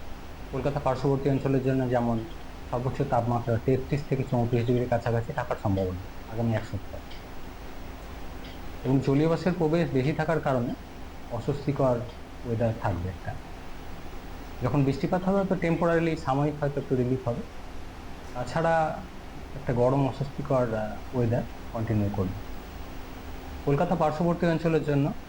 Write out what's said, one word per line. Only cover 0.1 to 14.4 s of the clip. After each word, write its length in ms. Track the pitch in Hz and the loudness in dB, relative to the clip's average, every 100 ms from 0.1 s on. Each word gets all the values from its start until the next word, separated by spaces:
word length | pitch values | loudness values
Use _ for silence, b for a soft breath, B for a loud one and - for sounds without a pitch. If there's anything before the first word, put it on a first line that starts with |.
| - - - - | -8 -10 -12 -6
কলকাতা 280 | 131 139 143 | -2 0 2
পার্শ্ববর্তী 500 | 139 127 143 135 139 | 0 2 2 4 4
অঞ্চলের 340 | 135 135 135 | 2 4 2
জন্য 260 | 127 131 127 | 4 2 2
যেমন 280 | 123 117 113 110 - - - - | 2 4 0 -2 -8 -10 -12 -4
সর্বোচ্চ 320 | 123 127 - 139 | -2 0 0 2
তাপমাত্রা 480 | 120 113 117 123 110 | 2 2 0 2 2
তেত্রিশ 360 | - 131 - 143 - | 4 2 2 -2 0
থেকে 140 | 131 123 | -2 0
চৌত্রিশ 360 | 123 113 120 117 | 0 2 2 4
ডিগ্রির 220 | 123 123 | 2 6
কাছাকাছি 440 | 117 117 117 113 | 4 6 2 0
থাকার 240 | 139 123 127 | -4 -2 -2
সম্ভাবনা 680 | 107 95 95 90 - - - | 2 2 2 -2 -8 -12 -6
আগামী 200 | 110 117 | -2 0
এক 80 | 110 95 | 0 -2
সপ্তাহ। 280 | - - - - - - - - - - - - - - - - - - - - - | -6 -6 -10 -10 -12 -10 -10 -10 -10 -12 -10 -10 -10 -12 -10 -10 -10 -10 -10 -10 -4
এবং 160 | 127 135 135 | 2 4 4
জলীয় 220 | 139 160 | 4 4
বাষ্পের 240 | 165 185 175 | 4 2 2
প্রবেশ 320 | 156 170 151 | 2 2 2
বেশি 200 | 131 131 | 2 2
থাকার 280 | 156 156 160 | 0 0 0
কারণে 340 | 147 131 123 - - - - - - | 2 2 0 -4 -10 -14 -12 -12 -8
অস্বস্তিকর 680 | 117 - 143 - 139 135 120 113 - - - 123 | -4 -2 -2 -2 2 2 2 -2 -10 -14 -10 -4
ওয়েদার 260 | 110 117 110 | 0 0 2
থাকবে 260 | 110 87 92 | -2 -2 -4
একটা। 260 | 87 - - - - - - - - - - - - | -6 -8 -8 -10 -12 -10 -10 -10 -10 -10 -10 -10 -10